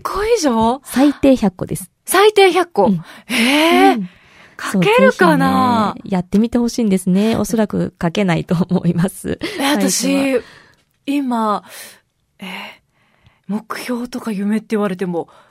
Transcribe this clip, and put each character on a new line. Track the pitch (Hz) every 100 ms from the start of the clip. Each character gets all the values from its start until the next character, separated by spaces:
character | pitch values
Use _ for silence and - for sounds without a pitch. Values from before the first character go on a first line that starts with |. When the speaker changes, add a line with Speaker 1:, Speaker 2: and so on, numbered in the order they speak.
Speaker 1:
個 | - 381 427
以 | 466
上？ | 302 226 226 262
Speaker 2:
最 | - 247 285
低 | - 269 262
百 | 196 -
個 | -
で | -
す。 | - _
Speaker 1:
最 | - 359 427
低 | 427 381
百 | 339 339
個。 | - 214
Speaker 2:
う |
ん。 | 175 - - -
Speaker 1:
へ | 240 233 294 330 359 392
ー。 | 240
Speaker 2:
う |
ん。 | 180 _ _ _ - - -
Speaker 1:
書 | 196
け | 359 480
る | 523
か | 453 349 294
な？ | 269 254 254 233 202 -
Speaker 2:
そ |
う、 |
ぜ | -
ひ |
ね、 | 185
や |
っ |
て | 175 196
み | 233
て | 240
ほ | 233
し | -
い |
ん | 220
で | 190
す | -
ね。 | 185 220 226
お | 208
そ | 220
ら | 208
く | 185 180 -
書 | 170
け | 170 190
な | 165
い |
と | 151 165 180
思 | 175 170
い |
ま | 175 185
す。 | - - - 320 349
Speaker 1:
え、 | 277
私、 | 285 - -
Speaker 2:
最 | 254 277 269
初 | 254
は。 | - - _ _ _ _ -
Speaker 1:
今、 | 285 262 233 214 196 - - - - _ _ _ _
え、 | 185 190 - - _ _ _ _ _ _ -
目 | 208 - -
標 | - 240 247
と | 247
か | 226
夢 | 196 202 220
っ |
て | 214
言 | 220
わ | 208
れ | 185
て | 185
も、 | 170 - _ _